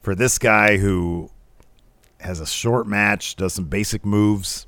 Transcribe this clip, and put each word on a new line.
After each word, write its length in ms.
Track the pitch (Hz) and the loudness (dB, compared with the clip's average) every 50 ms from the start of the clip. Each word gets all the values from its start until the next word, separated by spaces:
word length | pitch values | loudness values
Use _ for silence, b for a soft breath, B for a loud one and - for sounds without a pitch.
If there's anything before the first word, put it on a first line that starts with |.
for 120 | _ - 98 | _ -4 -2
this 240 | 90 120 127 - - | 0 0 0 0 2
guy 380 | - 117 110 107 104 107 104 | 2 4 4 6 6 4 4
who 540 | 95 98 101 95 90 87 85 85 85 - - - - _ _ _ _ - _ _ _ _ _ _ _ _ _ _ _ | 4 2 0 0 0 -2 -2 -4 -6 -8 -12 -18 -20 _ _ _ _ -20 _ _ _ _ _ _ _ _ _ _ _
has 200 | - 92 90 82 | -10 -10 -8 -8
a 60 | 78 | -8
short 400 | 73 - - - 117 117 127 113 | -8 -8 -4 -2 0 0 0 0
match, 500 | 107 104 104 104 104 104 98 - - - | -2 0 0 2 2 0 -2 -4 -10 -6
does 160 | - 98 92 - | -4 -4 -4 -4
some 100 | - 92 | -6 -6
basic 400 | 73 87 98 107 - - 82 - | -4 -4 -4 -2 -2 -4 -4 -2
moves. 640 | 101 101 104 104 104 104 101 92 - - - - | 0 2 4 4 4 2 0 -4 -8 -10 -10 -12